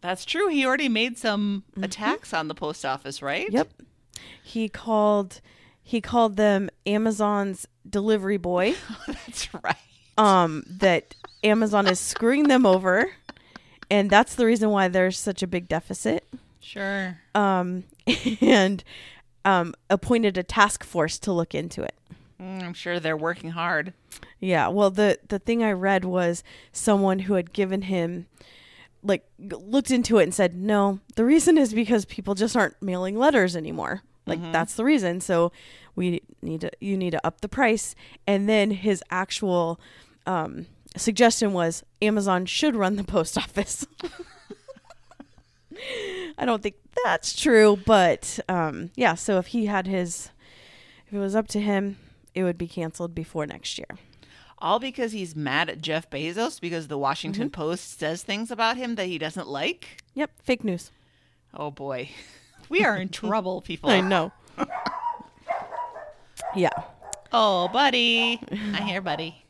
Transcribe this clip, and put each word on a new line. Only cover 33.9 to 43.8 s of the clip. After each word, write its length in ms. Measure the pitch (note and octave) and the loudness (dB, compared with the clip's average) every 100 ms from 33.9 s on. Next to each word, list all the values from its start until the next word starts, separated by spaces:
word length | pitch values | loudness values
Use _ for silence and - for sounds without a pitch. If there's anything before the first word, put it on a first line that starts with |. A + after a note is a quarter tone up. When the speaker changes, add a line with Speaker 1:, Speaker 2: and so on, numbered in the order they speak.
| G3 _ _ - | -8 _ _ -8
Speaker 2:
Like, 120 | E3+ | -6
Speaker 1:
Mm-hmm. 140 | E3+ | -2
Speaker 2:
that's 220 | E3 E3 | -2 -2
the 100 | - | -2
reason. 360 | A#3 D4 F#3 F3+ | 2 2 2 -4
So 300 | - F3 E3+ - - - - - | 0 2 2 -2 -20 -20 -16 -4
we 260 | F3+ F3 _ - | -2 -2 _ -14
need 200 | - D#3+ | -10 -8
to, 100 | E3 - | -8 -8
you 180 | G3 G3 | -6 -4
need 140 | F3+ | -2
to 160 | D#3+ E3 | -2 -4
up 140 | - | -6
the 80 | G#3 | -10
price." 480 | - C4 A3 - - - - - | 0 2 2 -4 -14 -20 -12 -2
And 200 | G3 G3+ | 0 4
then 220 | A3 G3+ | 4 2
his 320 | G3 G3+ F#3+ - | 0 0 0 -2
actual, 720 | F3+ F#3+ - G3+ F3+ E3 E3+ - - - _ | -4 -4 -4 0 0 0 -4 -10 -20 -20 _
um, 420 | - F#3 D#3 - E3+ - - - | -4 -2 -4 -8 -14 -18 -20 -4
suggestion 560 | - G#3 A#3+ - G#3+ | -2 4 4 6 0
was 300 | F#3+ E3 E3+ - _ | 2 0 -2 -12 _
Amazon 460 | G#3+ G#3+ G3 F#3 F#3 | 0 0 2 0 0
should 280 | - D4+ A#3 | 0 0 2
run 200 | F#3+ G3+ | 0 0
the 80 | |
post 320 | G3 G3 E3 - | 0 0 0 -2
office. 480 | - - G3 - | -4 -6 -6 -6